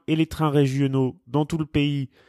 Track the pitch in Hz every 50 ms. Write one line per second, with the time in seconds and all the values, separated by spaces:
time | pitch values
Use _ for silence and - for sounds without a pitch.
0 | _ - 156 160 160 156 - - 156 151 139 147 143 131 131 139 139 135 135 135
1 | 131 127 - - _ - 120 147 151 147 165 160 156 143 - 151 143 147 143 143
2 | 135 - _ _ _